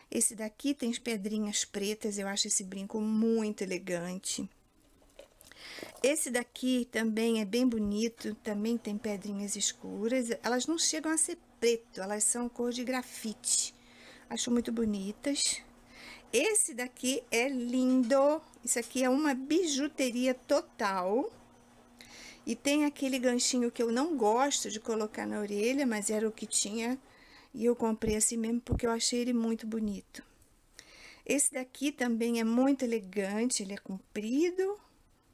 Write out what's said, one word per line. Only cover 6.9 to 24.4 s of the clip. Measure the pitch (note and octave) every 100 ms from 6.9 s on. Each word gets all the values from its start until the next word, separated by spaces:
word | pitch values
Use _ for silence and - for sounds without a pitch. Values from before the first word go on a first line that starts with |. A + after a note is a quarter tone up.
| A3 A3+ A3 A3+ A3+
é | G3
bem | A#3+ B3+
bonito, | A3+ G3+ G#3 A3+ - A3 G#3+
também | A3 G3+ A3 A#3
tem | G#3+ G#3
pedrinhas | A3 G3 G#3 G3+ G3+ G3+
escuras. | G3+ - F#3 F#3+ A3+ C4 A#3 -
Elas | A3+ B3 C4
não | E4
chegam | - D#4 D#4
a | D#4+
ser | - E4+ - -
preto, | A#3 A#3 - -
elas | F#3+ G#3
são | - A#3+ A#3+
cor | A#3+ A#3+
de | A#3+ B3
grafite. | B3+ - - A3 - - - - - - - - - -
Acho | A#3 B3
muito | A#3+ A#3
bonitas. | A#3 A3+ G3+ F#3+ - D4 D4 - - - - - - - - -
Esse | A#3+ G4 G#4+ -
daqui | A#3+ B3 - B3+ C4+ -
é | A#3 C4
lindo. | B3+ A#3+ B3+ B3+ B3+ A3+ C#4 C#4+ D#4 - -
Isso | A#3 A#3+
aqui | A#3 B3+
é | B3+
uma | C4+ D4+
bijuteria | B3+ C4+ D#4+ E4+ C4+ D4 - B3+ A#3+ B3+
total. | B3+ - D4 E4+ - G#3 F#3+ F3+ A3+ G#4+ - - - - - - - - - - - -
E | A#3+
tem | C#4 D4 D4
aquele | - C4+ C4
ganchinho | B3 B3 - B3 A#3+
que | A#3+
eu | A#3
não | A#3 D#4+ C#4+
gosto | G#3+ A#3